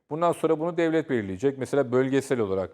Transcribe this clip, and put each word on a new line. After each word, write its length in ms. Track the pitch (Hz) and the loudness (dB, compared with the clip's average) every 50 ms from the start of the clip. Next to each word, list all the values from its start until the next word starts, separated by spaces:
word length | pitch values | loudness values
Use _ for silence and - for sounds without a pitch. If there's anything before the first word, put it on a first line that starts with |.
| _ - | _ -10
Bundan 220 | 143 160 175 170 | -6 -2 0 0
sonra 280 | 156 - - 147 160 151 | 0 2 2 0 2 0
bunu 180 | 151 123 165 170 | -2 -2 -2 0
devlet 320 | 170 160 160 160 147 - | 0 2 2 0 0 0
belirleyecek. 480 | 135 117 104 95 95 90 131 139 135 131 | -2 -2 -2 -4 -4 -2 0 -2 0 -2
Mesela 340 | 127 - - 143 135 120 | -4 -2 0 0 0 2
bölgesel 480 | 120 127 131 135 135 139 131 - 139 120 | 2 2 2 2 2 0 0 0 0 0
olarak, 300 | 110 95 95 95 - - | 0 0 0 -2 -2 -4